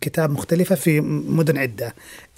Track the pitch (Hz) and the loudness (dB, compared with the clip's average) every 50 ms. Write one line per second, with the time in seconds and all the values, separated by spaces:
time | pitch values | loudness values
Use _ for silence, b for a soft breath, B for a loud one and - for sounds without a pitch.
0 | - 151 - 170 160 151 147 135 - - 170 170 185 - 190 - - 170 151 151 | -8 -4 -2 0 0 0 0 -2 -2 0 0 0 2 2 0 2 2 2 2 2
1 | 156 151 151 147 147 143 139 160 165 143 135 139 135 123 110 95 120 117 - B | 2 0 -2 -4 -2 0 2 2 4 2 2 0 0 -4 -4 -6 -8 -8 -8 B
2 | B B B B B B B | B B B B B B B